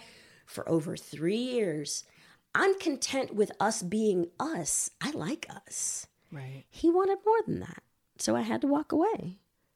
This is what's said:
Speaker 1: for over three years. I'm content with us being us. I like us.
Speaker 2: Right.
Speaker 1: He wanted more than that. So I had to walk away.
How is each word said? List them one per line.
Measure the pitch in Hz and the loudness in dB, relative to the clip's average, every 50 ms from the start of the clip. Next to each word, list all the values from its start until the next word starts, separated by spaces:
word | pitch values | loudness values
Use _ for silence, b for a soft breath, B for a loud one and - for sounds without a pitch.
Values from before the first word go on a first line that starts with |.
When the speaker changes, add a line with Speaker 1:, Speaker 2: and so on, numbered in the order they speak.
| b b b b b b b b b | b b b b b b b b b
Speaker 1:
for | - - - - - | -12 -10 -6 -2 0
over | 160 165 151 - - | 2 2 0 -2 -6
three | - - - 147 147 156 175 208 | -8 -10 -12 -8 -4 -2 0 0
years. | 233 247 254 247 240 208 180 151 156 143 - - - b b b b b b b b b _ - | 0 0 0 0 0 0 0 0 -2 -4 -4 -6 -8 b b b b b b b b b _ 2
I'm | 202 339 392 381 392 | 4 4 4 4 2
content | - 339 277 247 - - 269 269 254 - - | 0 -2 -2 -2 -2 -2 -2 -2 -2 0 2
with | 208 208 - - - | 2 2 2 2 0
us | 196 220 220 - 185 | 0 0 0 -2 -2
being | 175 196 220 220 214 185 180 170 - - - | -2 0 2 4 4 4 2 0 -2 -4 -4
us. | 254 320 320 202 156 - - - - - - - | -4 -4 -4 -4 -2 0 0 0 -2 -4 -6 -6
I | - 277 | -6 -4
like | 320 240 151 185 302 - - - - 202 - | -4 -4 -4 -4 -4 -6 -8 -12 -14 -16 -14
us. | - - - - - - - - - _ _ _ _ | -12 -8 -6 -6 -6 -6 -6 -10 -14 _ _ _ _
Speaker 2:
Right. | 165 143 131 131 139 135 - _ | -12 -12 -10 -10 -12 -14 -16 _
Speaker 1:
He | - - - 339 | -4 2 4 4
wanted | 339 370 392 381 392 381 - | 6 6 4 4 2 2 2
more | 427 453 453 427 | 4 4 4 2
than | - - 90 | 0 -4 -4
that. | - 175 175 - - _ _ _ _ _ _ - | -6 -8 -12 -16 -20 _ _ _ _ _ _ -4
So | - 220 220 | 0 0 2
I | 240 | 2
had | 233 214 220 240 | 2 0 0 0
to | 294 | 2
walk | 277 285 302 302 - | 2 2 2 2 0
away. | - 302 339 440 415 - - 175 185 - _ _ _ _ _ _ _ | 2 2 2 2 0 -2 -4 -8 -12 -14 _ _ _ _ _ _ _